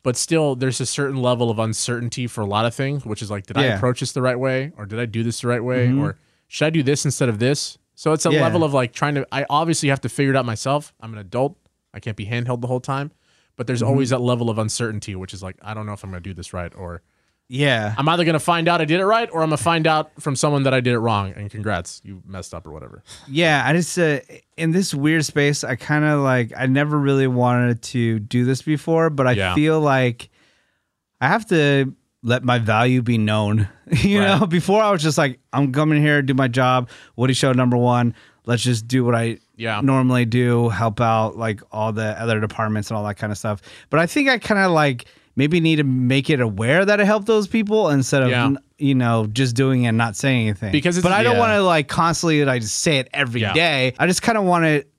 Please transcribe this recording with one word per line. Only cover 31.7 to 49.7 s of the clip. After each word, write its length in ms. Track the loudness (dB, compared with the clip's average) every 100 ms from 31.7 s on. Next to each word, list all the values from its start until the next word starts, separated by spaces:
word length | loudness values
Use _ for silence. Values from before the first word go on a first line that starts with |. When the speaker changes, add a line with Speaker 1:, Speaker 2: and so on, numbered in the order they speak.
| 2 0 -6 _ _
Speaker 2:
let 200 | -2 0
my 160 | 2 0
value 420 | 2 2 4 2
be 160 | 2 0
known. 500 | 2 0 2 0 -2 -6
<laughs> 60 | -2 0
You 180 | 2 2
Speaker 1:
Right. 180 | 4 2
Speaker 2:
know, 80 | 2
before 340 | 0 2 2
I 80 | 2
was 140 | 2
just 120 | 0 2
like, 220 | 0 -2 _
"I'm 180 | -2 0
coming 300 | 2 2 4
here, 220 | 4 2
do 100 | 2
my 140 | 0 2
job, 420 | 2 2 2 -2 -14 -16
Woody 180 | -2 0
Show 160 | 2 2
number 240 | 2 2 2
one. 380 | 2 2 0 -4 -20 _ -4
Let's 160 | -2
just 240 | 0 -2 0
do 180 | 0
what 80 | 2
I 240 | 0 -2 -6 _
Speaker 1:
Yeah. 240 | -10 -6 -2
Speaker 2:
normally 420 | 2 2 2 2
do, 440 | 2 2 2 2 2
help 300 | 0 -2 0
out, 380 | 2 2 0 -4
like, 240 | -6 -6 -8
all 200 | -4 -4
the 260 | -2 -4 -4
other 200 | -2 -2
departments 500 | -2 -2 -2 -2 -4
and 80 | -6
all 60 |
that 120 | -6 -6
kind 140 | -6
of 60 | -6
stuff." 240 | -6 -6 -10 -20 -2
But 80 | 0
I 80 | 0
think 200 | 0 0
I 120 | 0
kinda, 280 | 0 0 2
like, 360 | 4 2 -2 -10 _ _
maybe 240 | -2 2 2
need 160 | 2
to 80 | 2
make 480 | 2 2 2 0 2
it 80 | 0
aware 420 | 0 0 2 2
that 160 | 4 2
I 40 |
help 220 | 2 2 2
those 200 | 0 2
people 420 | -2 0 2 2
instead 340 | 2 2 2
of, 60 | 2
Speaker 1:
Yeah. 140 | 2
Speaker 2:
n-, 120 | 0 -2 _ _
you 160 | 0
know, 320 | 0 2 0 0
just 240 | -2 0
doing 280 | 2 2